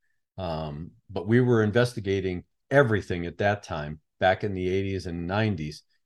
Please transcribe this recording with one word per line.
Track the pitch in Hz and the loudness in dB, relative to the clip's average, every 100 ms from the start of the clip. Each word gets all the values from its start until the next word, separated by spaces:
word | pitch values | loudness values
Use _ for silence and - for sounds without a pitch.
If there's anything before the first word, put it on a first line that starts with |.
| _ _ _ - | _ _ _ -10
Um, | 90 78 78 73 85 _ _ | -6 -6 -6 -10 -14 _ _
but | 95 98 | -8 2
we | 120 | 4
were | 123 117 | 6 4
investigating | 107 113 123 120 98 98 92 90 - _ - | 4 4 2 0 -2 -2 0 -4 -8 _ 0
everything | 139 120 104 - 87 85 | 4 4 2 -2 -4 -4
at | - | 0
that | 101 104 | 0 0
time, | - 82 73 76 _ - | -4 -8 -8 -10 _ 0
back | 92 95 | 2 2
in | 107 | -2
the | 95 90 | -4 -2
eighties | 95 98 95 87 | -2 -2 -4 -6
and | 85 85 | -6 -4
nineties. | 101 110 87 76 76 _ _ | 0 0 0 -6 -10 _ _